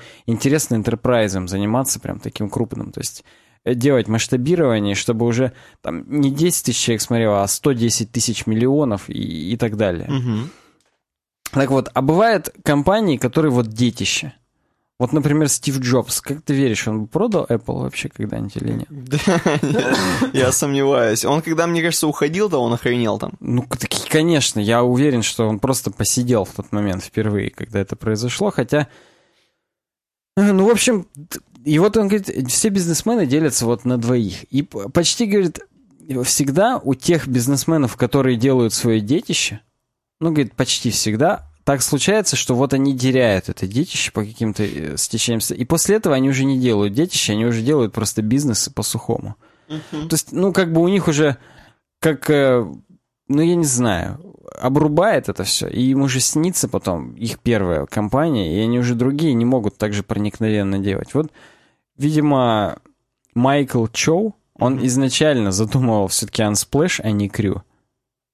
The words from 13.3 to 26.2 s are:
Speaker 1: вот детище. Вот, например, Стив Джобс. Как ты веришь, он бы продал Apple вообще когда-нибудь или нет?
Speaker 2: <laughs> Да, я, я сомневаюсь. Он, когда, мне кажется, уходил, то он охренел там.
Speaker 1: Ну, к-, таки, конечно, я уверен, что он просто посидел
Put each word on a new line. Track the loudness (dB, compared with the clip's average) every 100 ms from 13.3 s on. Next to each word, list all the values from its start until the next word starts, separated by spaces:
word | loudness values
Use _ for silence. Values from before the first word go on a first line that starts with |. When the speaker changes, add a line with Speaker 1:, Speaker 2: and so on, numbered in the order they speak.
| 2 2
Speaker 1:
вот | 2 0
детище. | 0 0 0 -4 -4 -6 -14 _ _ _ _ _ -6
Вот, | -2
например, | 0 2 2 2
Стив | 0 -2 -2
Джобс. | 2 0 0 -4
Как | -6 -6
ты | -2
веришь, | 0 2 0 -2
он | -4
бы | -4
продал | -2 0 0 0
Apple | -2 -2 -6
вообще | -6 -8 -10
когда-нибудь | -8 -8 -6 -6 -6
или | -6
нет? | -6 -8
Speaker 2:
<laughs> |
Да, | -14 -6 -2 0 0 2 0 0 0 0 0 -2 -2 -2
я, | 2 2
я |
сомневаюсь. | 2 0 0 2 4 2 2 0
Он, | 0
когда, | 0 0 0
мне | 0
кажется, | 0 0 -2
уходил, | 0 0 0 0
то | 2
он | 0
охренел | 0 0 0 0 -2
там. | -6 -8
Speaker 1:
Ну, | -2 -2
к-, | -2 -6
таки, | -6 -6 0
конечно, | 2 4 2 2 0
я | 2 4
уверен, | 4 4 2 2
что | 0 0 0
он | 0
просто | 0 -2 -4
посидел | -4 -2 0